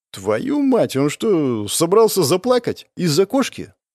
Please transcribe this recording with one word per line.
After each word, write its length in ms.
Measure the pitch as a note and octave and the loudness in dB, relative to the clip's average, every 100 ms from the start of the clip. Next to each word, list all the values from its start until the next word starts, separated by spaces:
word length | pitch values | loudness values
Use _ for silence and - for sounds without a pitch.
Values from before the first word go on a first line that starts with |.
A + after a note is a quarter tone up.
| _ | _
Твою 480 | - F#2+ G#2+ B3 D4 | -8 -4 -2 -2 0
мать, 380 | C#4 A#3 C3 G3 | 2 2 2 0
он 120 | D3 | -2
что, 580 | - A3 E3+ C3+ A2+ G#2 | 0 0 0 0 -2 -4
собрался 540 | - E3+ G3+ A3 G3 | -2 2 4 4 2
заплакать 640 | C#3 F#3 B3 B3 C#3 - - - | 0 0 0 0 -2 -8 -12 -6
из-за 280 | F3 C#3+ G3 | 0 0 2
кошки? 480 | C4+ A#3+ - D#2+ _ _ | 0 -2 -6 -16 _ _